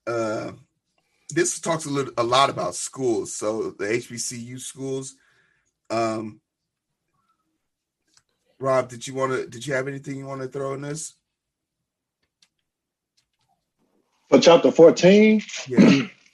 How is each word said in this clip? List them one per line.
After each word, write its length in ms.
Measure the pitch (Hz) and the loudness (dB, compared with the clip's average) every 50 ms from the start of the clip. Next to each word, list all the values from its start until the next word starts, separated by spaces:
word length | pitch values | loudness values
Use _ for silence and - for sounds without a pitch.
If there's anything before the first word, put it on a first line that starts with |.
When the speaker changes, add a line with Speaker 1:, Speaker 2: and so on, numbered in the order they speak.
| _ | _
Speaker 1:
Uh, 460 | 113 120 117 113 107 107 - 104 90 - - _ _ _ _ _ _ _ _ _ _ _ _ _ - | -8 -6 -6 -6 -6 -6 -8 -10 -12 -14 -18 _ _ _ _ _ _ _ _ _ _ _ _ _ -6
this 300 | 143 165 180 175 - - | -4 -2 -2 -2 -4 -8
talks 240 | - 180 165 156 - | -6 -6 -6 -6 -6
a 60 | 147 | -6
little, 220 | 139 139 131 127 - | -4 -4 -6 -6 -4
a 60 | 120 | -4
lot 280 | 117 117 123 131 139 131 | -2 0 2 2 2 2
about 240 | 123 123 - 90 87 | 0 -6 -8 -8 -8
schools. 600 | - - - - 135 131 123 113 98 90 - - | -10 -12 -12 -10 -4 -2 -2 -2 -2 -4 -8 -12
So 360 | - 110 107 110 110 98 95 | -8 -6 -6 -4 -4 -8 -8
the 200 | - - 101 101 | -8 -8 -4 -4
H 180 | 117 123 123 - | -4 -4 -6 -10
B 80 | 120 | -12
C 220 | 117 - - 123 117 | -10 -10 -10 -10 -12
U 200 | 117 120 127 131 | -14 -16 -16 -16
schools. 560 | 127 - - 131 131 135 135 135 131 135 - _ _ _ _ _ _ _ _ _ _ _ _ _ _ _ | -16 -16 -14 -12 -10 -8 -8 -10 -10 -14 -18 _ _ _ _ _ _ _ _ _ _ _ _ _ _ _
Um, 500 | 110 113 113 110 110 113 110 107 - _ _ _ _ _ _ _ _ _ _ _ _ _ _ _ _ _ _ _ 1077 _ _ _ _ _ _ _ _ _ _ _ _ _ _ _ _ _ _ _ _ _ _ _ _ _ | -4 -4 -4 -4 -6 -8 -10 -12 -16 _ _ _ _ _ _ _ _ _ _ _ _ _ _ _ _ _ _ _ _ _ _ _ _ _ _ _ _ _ _ _ _ _ _ _ _ _ _ _ _ _ _ _ _ _
Rob, 300 | 127 135 131 127 120 120 | -4 -2 0 -2 -2 -4
did 180 | 123 117 - | -12 -16 -16
you 80 | 139 131 | -12 -6
wanna, 320 | 135 131 131 131 120 - | -6 -4 -4 -4 -6 -6
did 200 | - 117 117 120 | -10 -14 -14 -8
you 80 | 147 135 | -6 -6
have 140 | 131 131 139 | -6 -6 -8
anything 280 | 139 139 139 139 139 | -12 -12 -14 -14 -14
you 100 | 135 139 | -12 -12
wanna 200 | 135 139 135 131 | -14 -12 -12 -12
throw 280 | 127 - 139 135 135 139 | -12 -10 -10 -8 -8 -8
in 60 | 135 | -10
this? 340 | 143 147 147 156 156 - - _ _ _ _ _ _ _ _ _ _ _ _ _ _ _ _ _ _ _ _ _ _ _ _ _ _ _ _ _ _ _ _ _ _ _ _ _ _ _ _ _ _ _ _ _ _ _ _ _ _ _ _ _ _ _ _ _ _ _ _ _ _ _ | -10 -10 -10 -12 -12 -16 -18 _ _ _ _ _ _ _ _ _ _ _ _ _ _ _ _ _ _ _ _ _ _ _ _ _ _ _ _ _ _ _ _ _ _ _ _ _ _ _ _ _ _ _ _ _ _ _ _ _ _ _ _ _ _ _ _ _ _ _ _ _ _ _
Speaker 2:
For 80 | 143 - | 4 6
chapter 320 | - 170 165 170 - 131 | 8 8 6 8 6 2
fourteen? 720 | - - 165 160 - - - 180 202 208 214 214 220 214 - - - - - | 6 8 8 8 8 6 6 6 8 8 6 6 4 2 -2 -6 -14 -14 -10
Speaker 1:
Yeah. 400 | 135 123 - 208 - 143 139 117 98 | 0 4 6 6 8 6 4 2 -6
Speaker 2:
<clears throat> 40 | - _ _ _ | -12 _ _ _